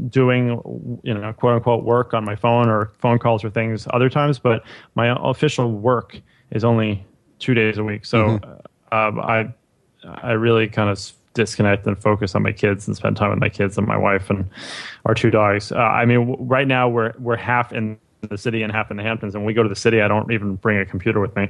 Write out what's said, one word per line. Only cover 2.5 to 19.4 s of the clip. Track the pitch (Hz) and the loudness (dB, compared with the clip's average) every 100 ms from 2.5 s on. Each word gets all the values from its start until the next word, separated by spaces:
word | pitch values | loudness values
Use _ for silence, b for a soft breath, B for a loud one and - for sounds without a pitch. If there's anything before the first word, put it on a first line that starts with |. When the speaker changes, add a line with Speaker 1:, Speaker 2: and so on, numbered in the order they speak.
| 117 117 | 4 4
Speaker 1:
or | 107 104 - | 2 -2 -2
phone | 123 117 | 0 2
calls | 120 110 | 2 0
or | 110 | -2
things | 113 113 107 - | -4 -4 -4 -4
other | 120 131 | 0 2
times, | 147 147 139 | 2 0 2
but | 127 110 B B B - | 2 0 B B B -2
my | 117 120 | 0 0
official | 135 127 151 - 120 | -2 0 0 0 -2
work | 104 120 117 - - b b b | 0 0 0 -2 -14 b b b
is | 113 | -2
only | 117 113 110 98 - _ _ _ | 2 2 2 -4 -8 _ _ _
two | - | 0
days | 117 110 107 | 2 2 0
a | |
week. | 107 104 - | -4 -6 -2
So, | 113 110 110 | 2 2 2
Speaker 2:
Mm-hmm. | - - - _ _ 110 107 110 | -4 -16 -20 _ _ 0 0 -2
Speaker 1:
um, | - | 0
I, | 110 110 - _ _ _ _ 85 - | 0 -2 -8 _ _ _ _ -20 -10
I | 123 | -2
really | 110 117 113 107 | 0 4 4 2
kind | 107 101 | 0 0
of | 98 | 0
s-, | - - _ | -8 -18 _
disconnect | - 104 - 104 101 104 | -2 -2 2 2 2 0
and | 98 | 0
focus | 107 104 98 104 | 0 0 0 0
on | |
my | 104 | -2
kids | 107 104 98 - | 0 0 0 -4
and | 101 | -4
spend | 107 104 | -2 0
time | 104 | 0
with | 104 | 0
my | 107 | -2
kids | - 101 104 | 0 -2 0
and | 104 | -2
my | 101 | 0
wife | 101 98 98 | 2 0 0
and | 98 95 B B B B B - | -4 -4 B B B B B -2
our | 113 | 2
two | 117 | 2
dogs. | 107 104 101 - | 4 4 0 -2
Uh, | - | 0
I | 113 107 120 | 2 2 4
mean, | 123 120 | 4 2
w-, | 131 123 | -4 0
right | 131 135 | 0 2
now | 127 123 | 2 2
we're, | 117 113 113 | 2 -2 -4
we're | 120 117 | -4 -4
half | 110 123 120 | 0 -2 -2
in | 120 110 107 _ _ 107 | -4 -6 -8 _ _ -10
the | 104 | -6
city | 123 110 | -4 -4
and | 107 | -2
half | 110 107 | -4 -4
in | 104 | -6
the | |
Hamptons. | 107 113 104 | -6 -4 -6
And | 104 | -4